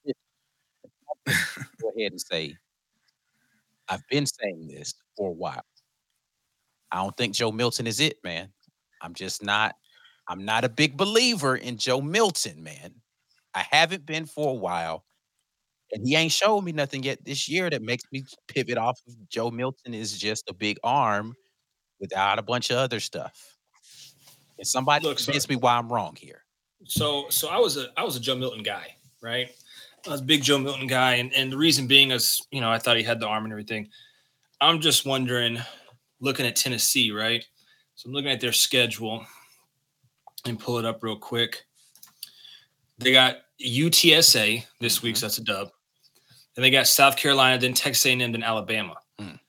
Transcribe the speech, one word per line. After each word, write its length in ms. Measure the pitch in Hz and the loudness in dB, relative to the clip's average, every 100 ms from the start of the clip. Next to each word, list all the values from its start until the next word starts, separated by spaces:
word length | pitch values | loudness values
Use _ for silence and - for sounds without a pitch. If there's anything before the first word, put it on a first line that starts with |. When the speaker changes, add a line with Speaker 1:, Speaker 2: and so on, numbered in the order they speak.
| 294 | -6
Speaker 1:
yeah. 1300 | - _ _ _ _ _ _ - _ - 151 - - - - - _ | -8 _ _ _ _ _ _ -20 _ -12 -8 -2 -2 -2 -8 -14 _
Go 120 | 110 113 | -6 -2
ahead 160 | 101 | -4
and 60 | 87 | -6
say, 340 | - 85 76 - _ _ _ _ _ _ _ _ _ _ _ _ - | -6 -4 -6 -10 _ _ _ _ _ _ _ _ _ _ _ _ -8
I've 140 | 92 - | -8 -2
been 160 | 139 143 | -2 -2
saying 420 | - 104 82 80 | -4 -8 -8 -14
this 280 | 73 73 - _ - | -14 -14 -16 _ -6
for 140 | 98 | -6
a 40 | |
while. 300 | 82 87 69 - _ _ _ _ _ _ _ _ _ _ _ _ | -4 -8 -10 -16 _ _ _ _ _ _ _ _ _ _ _ _
I 60 | 90 | -6
don't 120 | 98 - | -4 -4
think 200 | 117 101 | -4 0
Joe 160 | 117 | -2
Milton 340 | 110 120 - 117 | 0 -2 -2 -4
is 140 | 107 | 0
it, 180 | 151 - | -2 -2
man. 260 | 90 82 95 _ _ _ _ _ | -8 -8 -10 _ _ _ _ _
I'm 120 | 87 | -16
just 300 | 87 95 - | -10 -10 -8
not, 320 | 104 104 110 - _ _ _ _ - | -2 0 0 -4 _ _ _ _ -12
I'm 160 | 90 | -10
not 200 | 101 113 120 | -2 -2 -2
a 40 | |
big 280 | 113 151 135 | 0 0 0
believer 580 | 196 226 254 214 139 131 | -2 0 -2 0 -2 -2
in 220 | 127 113 | -6 -6
Joe 240 | 127 131 | -2 -2
Milton, 640 | 143 202 226 - - 151 | 0 2 2 0 -8 -8
man. 320 | 156 143 143 - _ _ _ _ _ | -18 -18 -20 -20 _ _ _ _ _
I 100 | 95 - | -8 2
haven't 380 | 147 165 190 143 | 4 4 0 -6
been 180 | 160 156 | -8 -6
for 240 | - 151 | -4 -2
a 40 | |
while. 520 | 127 92 85 82 80 _ _ _ _ _ _ _ _ _ | -2 -4 -2 -4 -6 _ _ _ _ _ _ _ _ _
And 140 | 110 120 | -6 0
he 80 | 151 | 2
ain't 160 | 160 | 2
showed 300 | - 202 214 | 2 4 2
me 100 | 180 | 0
nothing 300 | 156 139 135 | -4 -4 -4
yet 240 | 135 135 - | -6 -6 -8
this 240 | 139 - | -6 -2
year 180 | 165 180 | -2 -2
that 140 | 135 | -4
makes 220 | 110 123 - | -4 -6 -6
me 120 | 135 135 - - | -12 -12 -20 -6
pivot 300 | 135 117 120 | -4 -2 0
off 220 | 117 127 - | -2 -4 -12
of 80 | 117 98 | -20 -10
Joe 220 | - 117 | -4 -4
Milton 460 | 117 127 135 123 113 | -2 -4 -6 -12 -8
is 240 | 107 95 | -8 -4
just 280 | 104 107 - | -4 -4 -8
a 60 | |
big 240 | 92 107 104 | -4 -4 -2
arm 500 | 117 139 117 104 110 120 _ _ _ _ _ _ | 0 2 2 0 -4 -14 _ _ _ _ _ _
without 380 | 98 95 98 104 | -6 0 2 2
a 60 | |
bunch 260 | 110 123 - | 0 -2 0
of 80 | 123 | 0
other 220 | 131 117 | 0 -2
stuff. 340 | - 80 - - - _ _ _ _ - - _ - - _ - | -6 -8 -10 -14 -20 _ _ _ _ -20 -20 _ -20 -20 _ -10
And 80 | 95 | -2
somebody 360 | 127 131 147 | 2 4 4
Speaker 2:
Look, 140 | 156 127 | 2 -2
so 80 | - | -2
Speaker 1:
convince 240 | 143 - | -2 0
me 60 | 131 | 2
why 220 | 120 120 | 4 4
I'm 140 | 117 | 2
wrong 240 | 117 85 - | -2 -2 -8
here. 280 | - - _ _ _ _ - | -20 -20 _ _ _ _ -6
Speaker 2:
so, 400 | - 151 143 139 | -2 0 -2 -2
so 200 | - 151 | -2 0
I 80 | 190 | 2
was 180 | 220 139 | 2 0
a, 100 | 127 - | -4 -4
I 60 | |
was 120 | 208 131 | -4 -4
a 40 | |
Joe 160 | 117 127 | -4 -2
Milton 260 | 131 110 | -4 -4
guy, 340 | 107 95 - - _ _ | -6 -6 -10 -20 _ _
right? 300 | 117 123 123 - - - - _ - | -6 -4 -6 -12 -20 -20 -20 _ -8
I 60 | |
was 100 | 143 | -6
a 20 | |
big 200 | 131 151 | 0 2
Joe 160 | 131 143 | 4 2
Milton 260 | 135 135 131 | 2 -4 -2
guy, 300 | 127 127 123 | 2 4 4
and, 180 | 127 | 2
and 180 | 131 131 | 0 0
the 60 | 135 | 2
reason 300 | 165 139 123 | 4 4 6
being 240 | 139 135 | 6 6
is, 280 | 123 - - - | 2 0 -2 -4
you 100 | 139 | -2
know, 80 | 113 | 0
I 60 | 113 | 2
thought 180 | 123 117 | 2 2
he 60 | |
had 160 | 113 113 | 2 -2
the 80 | 110 | -2
arm 180 | 107 110 | -4 -4
and 60 | |
everything. 380 | 107 104 110 107 - - _ _ _ _ _ | -10 -8 -8 -8 -16 -20 _ _ _ _ _
I'm 200 | 147 165 | 2 4
just 260 | 156 - 139 | 4 2 2
wondering, 520 | 135 123 123 117 117 120 - - _ _ _ | -2 0 0 0 -2 -10 -16 -20 _ _ _
looking 260 | 135 131 123 | -4 0 -2
at 100 | - | 0
Tennessee, 560 | 131 117 - 135 113 | -2 0 2 2 2
right? 320 | 104 110 117 - _ _ _ _ - | 0 -2 -2 -6 _ _ _ _ -20
So 120 | 120 | -10
I'm 40 | |
looking 160 | 139 139 | -6 -4
at 80 | 123 | -2
their 120 | 123 | 0
schedule 720 | 110 - 131 120 107 110 113 104 - _ _ _ _ _ _ _ _ - - 123 | 2 4 4 2 -2 -6 -8 -12 -20 _ _ _ _ _ _ _ _ -20 -10 -8
and 140 | 110 | -6
pull 180 | - 120 | -2 -2
it 80 | 113 | -2
up 160 | 110 | -4
real 140 | 113 107 | -6 -8
quick. 460 | - 117 113 - _ _ _ _ - _ - - - - _ _ _ _ | -4 -2 -2 -4 _ _ _ _ -20 _ -20 -20 -20 -20 _ _ _ _
They 120 | 120 | 4
got 260 | 131 127 - _ _ | 4 4 0 _ _
U 320 | 127 123 165 | -4 0 4
T 240 | - 170 | 6 6
S 220 | 156 165 127 | 8 8 6
A 280 | 107 117 - _ | 2 0 -6 _
this 220 | 117 - | -2 0
week, 140 | 117 107 | -2 -4
Speaker 1:
Mm-hmm. 40 | |
Speaker 2:
so 60 | 107 | -4
that's 120 | 110 | -4
a 40 | |
dub. 280 | 110 98 101 _ _ _ _ _ _ - _ - | -4 -4 -6 _ _ _ _ _ _ -20 _ 2
Then 80 | |
they 80 | 131 | 6
got 160 | 135 127 | 6 6
South 280 | - 139 139 | 8 6 6
Carolina, 420 | 147 139 127 127 | 2 6 6 4
then 140 | 127 | 2
Texas 320 | 127 147 123 135 | 2 0 2 2
A 60 | |
and 80 | 127 | 2
M, 100 | 120 | 0
then 120 | 113 | -2
Alabama. 520 | 113 110 101 110 95 82 _ - | -2 -2 -2 -4 -4 -10 _ -16
Speaker 1:
Mm. 200 | 101 71 | -14 -16